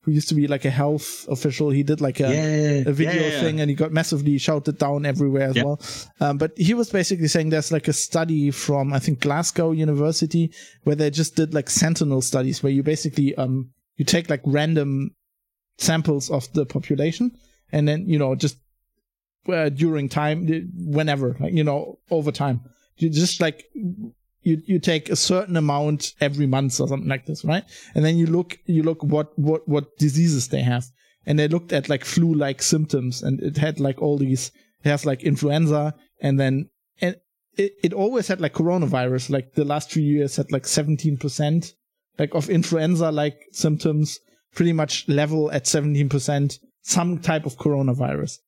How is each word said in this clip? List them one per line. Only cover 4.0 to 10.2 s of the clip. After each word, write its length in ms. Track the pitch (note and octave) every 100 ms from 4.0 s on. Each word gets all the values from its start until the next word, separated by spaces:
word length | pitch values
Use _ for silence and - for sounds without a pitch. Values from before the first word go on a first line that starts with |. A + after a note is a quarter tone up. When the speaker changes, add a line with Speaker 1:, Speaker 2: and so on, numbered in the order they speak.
| D#3+ D3+ D3 C#3+
Speaker 1:
shouted 400 | - D3+ D3 D3
down 300 | C#3+ C#3+ C#3+
everywhere 420 | C#3 C#3+ C3+ C3+
as 80 | B2+
Speaker 2:
Yeah. 80 |
Speaker 1:
well. 160 | C#3+ D3 - - - _
Um, 160 | C#3+ C#3+
but 160 | D#3+ -
he 160 | F3
was 160 | A#3+ A3+
basically 380 | G3 F3 F#3 D#3
saying 200 | E3+ D#3
there's, 240 | D#3 D3
like, 160 | D#3+ -
a 40 |
study 560 | - - E3 E3 D#3 C#3+
from, 420 | C3+ - C#3+ C#3
I 60 | C#3
think, 220 | - C#3
Glasgow 500 | C#3+ D3 E3+ - E3
University 840 | D#3+ D#3 C#3+ D3+ D#3+